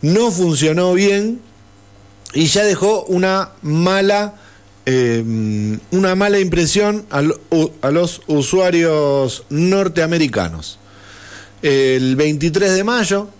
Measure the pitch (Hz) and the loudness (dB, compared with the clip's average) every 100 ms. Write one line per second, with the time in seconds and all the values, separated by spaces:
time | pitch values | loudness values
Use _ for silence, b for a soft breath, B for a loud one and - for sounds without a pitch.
0 | 147 190 233 180 180 151 156 156 180 180 | 2 2 2 0 0 2 0 2 2 2
1 | 202 196 208 240 - - - - - - | 2 2 0 -6 -12 -20 -20 -20 -20 -20
2 | - - - 139 160 196 208 180 190 214 | -20 -20 -10 -2 0 2 0 2 0 0
3 | - 180 190 190 190 - 151 156 175 190 | 0 0 0 0 -4 -10 -4 -2 0 2
4 | 196 208 208 208 B B B - - 131 | 2 0 -2 -8 B B B -10 -2 0
5 | 123 117 113 113 107 107 107 107 - 180 | 2 0 -2 -4 -2 -2 -4 -6 -4 -2
6 | 190 185 202 202 190 165 165 202 208 208 | 0 0 2 2 0 0 0 2 0 -2
7 | 208 143 151 160 - 165 156 - 131 156 | -4 -2 -2 -2 -2 0 0 -2 -2 0
8 | 175 - - 151 135 185 185 175 165 156 | 0 -4 -2 -2 0 2 2 2 2 2
9 | 147 139 135 - - 147 175 190 190 160 | 2 0 0 -4 -6 -2 0 2 0 -2
10 | 160 170 151 110 87 80 76 - B B | -2 0 0 0 -4 -6 -14 -16 B B
11 | B B B B B B 156 135 135 131 | B B B B B B 0 2 2 2
12 | 131 131 151 151 165 156 196 185 202 240 | 0 0 0 0 -2 0 0 0 0 -2
13 | 202 196 208 - | 0 -2 -4 -16